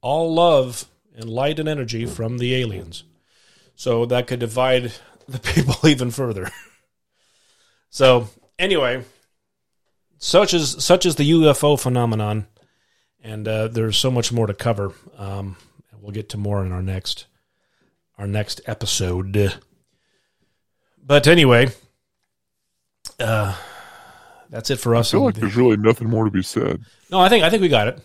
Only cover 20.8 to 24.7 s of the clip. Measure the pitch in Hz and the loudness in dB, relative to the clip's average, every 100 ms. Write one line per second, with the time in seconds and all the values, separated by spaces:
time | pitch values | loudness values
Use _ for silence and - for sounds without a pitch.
20.8 | _ _ 135 143 143 175 139 120 123 - | _ _ 2 4 6 6 6 6 4 -2
21.8 | _ _ _ _ _ _ _ _ _ _ | _ _ _ _ _ _ _ _ _ _
22.8 | _ _ - _ 113 110 101 95 - - | _ _ -20 _ -2 0 -2 -6 -14 -20
23.8 | - - - - - - _ 113 - | -20 -20 -20 -20 -20 -20 _ -12 -6